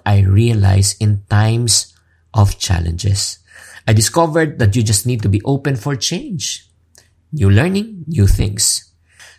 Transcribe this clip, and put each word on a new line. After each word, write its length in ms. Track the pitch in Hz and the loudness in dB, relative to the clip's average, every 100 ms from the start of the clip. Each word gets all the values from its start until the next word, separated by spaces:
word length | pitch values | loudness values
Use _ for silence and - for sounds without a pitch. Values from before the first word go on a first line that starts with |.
| - | 0
I 160 | 101 | 2
realized 800 | 98 98 117 110 98 98 98 - | 4 4 2 2 2 4 2 0
in 240 | 107 101 - | -2 -2 -2
times 640 | 104 110 117 120 - - _ _ _ _ | 0 2 0 0 -2 -4 _ _ _ _
of 280 | 107 98 - | 0 0 0
challenges. 800 | - 85 85 85 98 101 - - _ - - - - | -4 -2 -2 -4 -2 -2 -4 -10 _ -20 -20 -10 0
I 80 | 110 | 2
discovered 640 | - - 165 160 156 160 | 2 2 0 2 0 0
that 140 | 107 120 | 0 2
you 80 | 110 | 0
just 240 | 107 123 | 0 -2
need 160 | 123 104 | -2 0
to 40 | |
be 80 | 101 | -2
open 320 | - 139 143 135 | 0 -2 -2 -4
for 160 | 147 139 | -4 -6
change, 720 | - 180 294 170 - - - _ _ _ _ _ _ | -4 -6 -8 -10 -8 -10 -16 _ _ _ _ _ _
new 160 | - 98 | -2 2
learning, 560 | 101 170 196 226 202 151 | 4 2 -2 -6 -10 -6
new 240 | 160 98 | 0 2
things. 640 | 92 101 101 - - - _ _ _ - | 2 0 -2 -4 -4 -8 _ _ _ -20